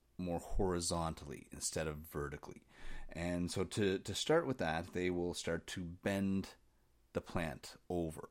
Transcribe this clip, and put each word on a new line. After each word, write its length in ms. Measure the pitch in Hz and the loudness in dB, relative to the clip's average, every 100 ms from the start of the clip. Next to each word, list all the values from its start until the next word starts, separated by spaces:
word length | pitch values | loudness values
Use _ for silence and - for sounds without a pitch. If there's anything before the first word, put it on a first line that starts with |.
| _ - | _ -6
more 180 | 90 85 | -2 -2
horizontally 1120 | - - 98 87 85 85 82 80 73 64 - | 0 4 4 4 2 2 0 -2 -8 -10 -10
instead 360 | - - 87 78 | -6 -2 0 0
of 80 | 76 78 | -2 -6
vertically. 500 | 78 71 73 - 90 - - - - - | -4 -4 -6 -10 -14 -18 -8 -6 -4 -6
And 380 | - 87 87 87 | -2 0 2 0
so 140 | - | 0
to, 340 | 87 - 101 95 | 0 4 4 4
to 160 | - | 0
start 320 | 98 - 160 165 | -2 4 4 4
with 140 | 131 | 0
that, 340 | 85 80 92 | 2 0 0
they 160 | 90 90 | 0 2
will 240 | 87 87 | 2 0
start 320 | 85 - 85 - | 0 0 -2 -2
to 140 | - | -6
bend 680 | 85 87 101 98 98 95 92 - - _ _ _ _ | -6 -4 0 2 4 2 0 -10 -20 _ _ _ _
the 80 | - | -6
plant 520 | - 90 82 64 - - _ | -2 0 0 -2 -10 -16 _
over. 400 | 87 82 78 - | 0 0 -2 -12